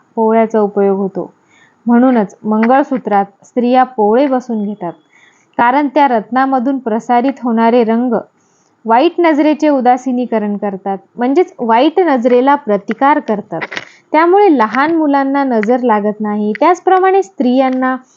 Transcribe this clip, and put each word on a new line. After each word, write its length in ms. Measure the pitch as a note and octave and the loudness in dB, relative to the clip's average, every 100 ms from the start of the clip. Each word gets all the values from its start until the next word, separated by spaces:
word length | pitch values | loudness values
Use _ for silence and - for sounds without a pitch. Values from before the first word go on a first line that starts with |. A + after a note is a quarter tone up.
| _ - | _ -2
पोवळ्याचा 440 | A3 A3+ A3 A3 | 0 2 2 0
उपयोग 380 | G3+ G3+ G3 G3 | 0 0 0 0
होतो. 320 | G3 F#3 - _ _ _ _ _ A3+ | -4 -6 -12 _ _ _ _ _ 0
म्हणूनच 500 | A#3 C4 A#3+ G3 - | 2 4 2 -2 -6
मंगळसूत्रात 1000 | G#3+ G#3+ A3+ C4+ C#4 C4 G3 G3+ G3 _ | -4 -2 2 2 0 -4 -2 -2 -2 _
स्त्रिया 400 | _ B3 A#3+ B3+ B3+ | _ -4 0 2 0
पोवळे 400 | B3+ G#3 A3+ C#4+ | 0 0 2 2
बसवून 380 | B3+ B3 A3 | -2 -4 -6
घेतात, 280 | G3+ G#3 F3 - _ _ _ _ _ - | -6 -8 -12 -12 _ _ _ _ _ -2
कारण 300 | A#3+ C4+ C#4+ | 0 0 0
त्या 200 | D4+ C#4 | 0 2
रत्नामधून 680 | A#3 - B3+ C4+ C4+ A#3+ C4+ | 0 -2 -2 0 -2 -2 -4
प्रसारित 640 | A#3+ G#3+ - A#3+ B3+ C4 | -4 -4 -2 0 0 -4
होणारे 420 | A#3+ A3+ A3+ A#3+ | -4 0 2 2
रंग 300 | A3 A3+ B3+ A3 - _ _ _ _ _ | 2 0 -2 -4 -6 _ _ _ _ _
वाईट 300 | A3 A3+ E4 E4+ | -2 2 2 0
नजरेचे 480 | E4+ C#4+ D4+ D4+ D#4 | 0 2 0 0 0
उदासीनीकरण 880 | C#4 A#3+ B3+ C4 B3 B3 A3 G#3 G3+ | 0 2 0 -2 -4 -4 -4 -4 -4
करतात, 420 | G#3 F#3+ G3 G3 _ - | -6 -8 -8 -8 _ -6
म्हणजेच 360 | B3 C#4 F4 - | -2 0 0 -4
वाईट 380 | A3+ A3+ D4+ E4 | 0 2 2 2
नजरेला 540 | E4+ C4 B3 B3 C4 C#4+ | 0 0 2 2 2 0
प्रतिकार 640 | C#4+ G3+ G3 A3 C4+ D4+ | 0 -4 -4 -2 0 0
करतात. 400 | D4 G#3 G#3 E3 - - - - _ | -2 -6 -6 -10 -10 -12 -16 -20 _
त्यामुळे 440 | D4+ E4+ G4 G#4 C4+ | 0 2 4 4 4
लहान 360 | G#3+ A#3 D4 E4 | 0 0 -2 0
मुलांना 460 | D4+ C#4 C#4 C#4 | 0 0 0 -2
नजर 380 | C4+ A3+ G#3 B3 | -2 -2 0 0
लागत 380 | B3 G#3+ G#3 G#3 | 0 0 -2 -4
नाही. 320 | G#3+ G#3 G#3+ G#3+ | -4 -4 -4 0
त्याचप्रमाणे 600 | D#4 F4+ - F#4 F#4+ G4 | 0 0 0 2 2 0
स्त्रियांना 720 | F#4 - B3 B3+ C4 C4 B3+ C4 - | -2 -4 -2 0 0 -2 -4 -4 -10